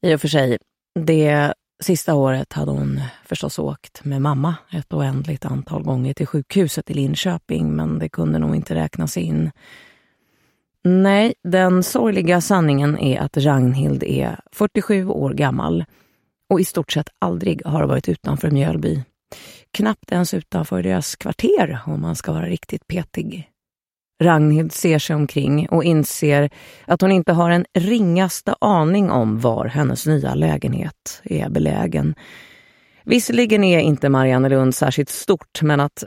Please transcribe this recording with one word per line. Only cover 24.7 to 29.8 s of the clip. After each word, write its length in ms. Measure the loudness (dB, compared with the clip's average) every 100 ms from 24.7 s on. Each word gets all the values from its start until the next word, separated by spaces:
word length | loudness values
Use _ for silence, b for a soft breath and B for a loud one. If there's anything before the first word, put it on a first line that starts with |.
ser 260 | -2 0 0
sig 180 | 0 -2
omkring 520 | -2 -2 0 0 2
och 160 | 2
inser 680 | 4 2 2 0 2 2 2 B B B
att 160 | B 2
hon 120 | 4
inte 200 | 2 2
har 180 | 2 4
en 140 | 2 2 -2
ringaste 760 | 0 2 2 2 0 -2 -6 -2
aning 500 | 2 2 2 2 2
om 300 | 2 0 0
var 240 | 0 0
hennes 420 | -2 0